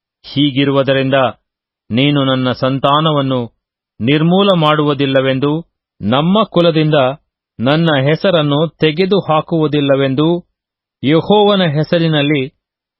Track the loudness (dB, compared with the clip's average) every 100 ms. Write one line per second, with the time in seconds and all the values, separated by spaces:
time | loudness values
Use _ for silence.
0 | _ _ -8 -2 -2 0 0 0 0 0
1 | 0 0 0 -4 _ _ _ _ _ 0
2 | 0 0 0 -2 -2 -2 -4 -2 0 0
3 | 0 0 -2 -4 -6 _ _ _ _ -6
4 | 0 2 2 2 2 2 2 0 0 -2
5 | 0 0 0 -2 -2 -4 -8 _ _ _
6 | -2 0 2 0 0 2 2 2 0 2
7 | 0 -4 _ _ _ -4 0 2 2 0
8 | 0 0 0 0 0 0 -2 -2 -2 0
9 | 0 0 0 -2 0 -2 0 0 0 0
10 | 0 0 0 -2 -6 _ _ _ _ _
11 | 0 0 2 2 2 2 0 -2 -2 0
12 | 0 0 0 -2 -4 -12 _ _ _